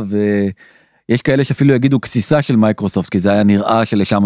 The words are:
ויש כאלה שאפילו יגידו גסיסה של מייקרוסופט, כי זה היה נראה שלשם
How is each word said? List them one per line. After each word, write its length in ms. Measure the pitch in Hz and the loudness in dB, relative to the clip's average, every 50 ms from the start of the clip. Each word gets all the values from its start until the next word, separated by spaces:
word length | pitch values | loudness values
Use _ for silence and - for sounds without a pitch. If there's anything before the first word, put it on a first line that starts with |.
| 110 95 | -2 -2
ויש 1120 | 104 104 104 104 104 101 101 98 95 - - - _ _ _ _ _ _ _ - 117 123 | -2 -2 0 0 0 0 0 -2 -4 -8 -14 -20 _ _ _ _ _ _ _ -4 -4 -2
כאלה 220 | - - 135 135 139 | 0 0 0 0 0
שאפילו 320 | - - - 139 143 135 | -2 -2 0 2 2 2
יגידו 240 | 120 127 135 135 123 | 2 2 2 0 0
גסיסה 420 | - - - 123 101 - 156 147 | -2 -2 -4 -4 -2 0 0 0
של 140 | 139 - 131 | 0 2 2
מייקרוסופט, 540 | 110 110 107 107 - 104 95 - 98 - - | 2 2 2 0 -2 -4 -4 -2 -4 -4 -2
כי 100 | - 95 | -2 -2
זה 120 | 87 101 | 0 0
היה 120 | 101 104 104 | 0 2 2
נראה 420 | 101 101 101 104 - 113 113 113 | 2 2 0 0 0 0 0 0
שלשם 380 | - - 101 95 - 110 101 101 | 0 -2 -2 0 0 0 0 0